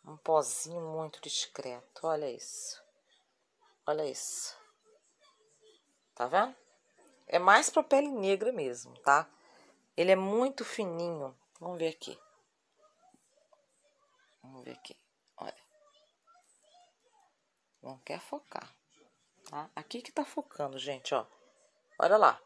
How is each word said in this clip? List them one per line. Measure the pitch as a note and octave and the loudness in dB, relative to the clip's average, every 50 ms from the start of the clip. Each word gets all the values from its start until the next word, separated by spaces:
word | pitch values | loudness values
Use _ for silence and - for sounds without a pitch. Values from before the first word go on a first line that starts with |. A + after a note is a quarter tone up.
| _ | _
Um | - D#3 | -20 -20
pozinho | D3+ _ - D#3+ D#3 C#3 - - - - D#3 E3+ F3 | -8 _ 2 4 4 4 2 -4 -6 -6 -8 -8 -8
muito | E3 D#3+ D#3 D#3+ D#3+ D3+ - - | -8 -6 -6 -8 -8 -8 -12 -14
discreto, | - D3 - - - - _ - - B2+ B2 B2 B2 _ _ - - | -12 -8 -6 -6 -6 -6 _ -10 -10 -10 -12 -12 -16 _ _ -6 -2
olha | D#3+ D#3 D3+ D3+ C3+ | -2 -2 0 -2 -6
isso. | A#2 - - - - - - - - - - _ _ _ _ _ _ _ _ _ _ _ _ _ _ _ _ _ _ _ _ | -6 -8 -12 -14 -14 -12 -12 -12 -12 -14 -18 _ _ _ _ _ _ _ _ _ _ _ _ _ _ _ _ _ _ _ _
Olha | - D3+ D#3 D#3 D3 | -4 -4 -2 -4 -6
isso. | - - - - - - - - - - - _ _ _ _ G#4+ A4 _ _ _ _ _ C#5+ C#5 C6+ _ _ _ _ _ A4 A4 - _ _ _ _ _ _ _ _ | -6 -8 -10 -8 -8 -8 -10 -10 -12 -16 -20 _ _ _ _ _ _ _ _ _ _ _ _ _ _ _ _ _ _ _ _ -20 -20 _ _ _ _ _ _ _ _
Tá | - A#2+ | -6 -4
vendo? | B2+ D3+ F#3+ A3 C4 C4 - _ _ _ _ _ _ _ _ - - _ _ _ | 0 2 2 2 2 -4 -16 _ _ _ _ _ _ _ _ -20 -20 _ _ _
É | - - | 0 0
mais | F3 F3+ F#3+ G3+ A#3+ D4+ - | 4 8 8 8 8 8 6
pra | - D#4+ D4+ | 2 2 4
pele | - C#4 C4+ C#4+ | 6 4 4 4
negra | C#4+ C4+ A3+ G3 F#3+ G3 F#3 G#3+ A#3+ B3+ | 2 -2 -2 2 2 2 2 2 -2 -2
mesmo, | G3+ C#3+ C3 B2 - - B2 B2 - | -2 -4 -6 -6 -8 -14 -18 -20 -2
tá? | - C#3 C#3 D3+ D#3+ - - _ _ - - - - - _ _ _ _ _ | 4 4 4 4 4 -2 -14 _ _ -20 -20 -20 -20 -20 _ _ _ _ _
Ele | - E3+ F#3 | 0 6 6
é | F#3+ | 6
muito | F#3 F#3+ F#3+ G#3 A#3 B3 C4+ C4 - A3+ | 4 4 0 2 2 0 0 -2 -6 -10
fininho. | - - - G#3 F3+ E3 E3+ F3 E3+ E3+ D3+ C#3 C3 C3 _ _ _ _ _ | -8 -6 -6 -4 -4 -4 -6 -6 -6 -6 -8 -10 -10 -12 _ _ _ _ _
Vamos | E3 F3 F3+ | -12 -10 -6
ver | E3+ E3 D#3+ | -4 -4 -4
aqui. | D#3+ - - - - - - _ _ _ _ _ _ _ _ _ _ _ D5+ D#5 D#5+ F5 F5 F#5 _ _ _ _ _ D5 D5+ _ - D5 C#5+ _ _ _ _ _ _ _ _ _ _ _ _ _ _ _ | -4 -6 -14 -14 -14 -16 -20 _ _ _ _ _ _ _ _ _ _ _ _ _ _ _ _ -20 _ _ _ _ _ _ _ _ -20 _ _ _ _ _ _ _ _ _ _ _ _ _ _ _ _ _
Vamos | - C3 C3+ C3 B2 | -20 -20 -20 -18 -16
ver | B2 | -16
aqui. | B2+ - _ - - _ _ _ _ _ _ _ _ | -16 -16 _ -20 -20 _ _ _ _ _ _ _ _
Olha. | - - - - - _ _ D5+ D#5 D5+ D5 D5 D5 D5+ _ _ _ _ E5+ E5+ F5+ F#5 _ _ _ _ _ D#5+ F5+ F5+ E5+ _ _ _ B4 _ _ _ _ _ _ _ _ _ _ _ _ _ _ - | -12 -12 -12 -12 -14 _ _ _ _ _ _ _ _ _ _ _ _ _ _ _ _ _ _ _ _ _ _ _ -20 -20 _ _ _ _ _ _ _ _ _ _ _ _ _ _ _ _ _ _ _ -18
Não | C3 C3+ C3 | -18 -18 -16
quer | _ - D#3+ F3+ | _ -10 -10 -10
focar, | - - C#4 D4+ _ _ - - - - _ _ _ _ _ _ - _ _ _ _ _ _ _ _ - | -8 -12 -12 -12 _ _ -14 -14 -14 -14 _ _ _ _ _ _ -20 _ _ _ _ _ _ _ _ -14
tá? | D3 D3 D#3 - _ | -12 -12 -12 -12 _
Aqui | D3+ D#3 - - A#3+ | -14 -12 -10 -12 -12
que | B3 - _ | -12 -6 _
tá | D#4 C#4+ | -4 -4
focando, | - - D#4 C#4+ _ - - D3 C3+ C3+ C3+ | -4 -6 -10 -10 _ -8 -8 -8 -6 -6 -8
gente, | B2+ C#3+ C#3 C3 - - D3 | -8 -8 -8 -8 -6 -2 -2
ó. | B2+ A2 - - _ _ _ _ _ _ _ _ _ _ _ - - | -2 -2 -4 -18 _ _ _ _ _ _ _ _ _ _ _ -2 2
Olha | - E3+ F#3+ | 4 6 8
lá. | A#3+ G3 C3+ - - - | 8 8 6 6 4 -12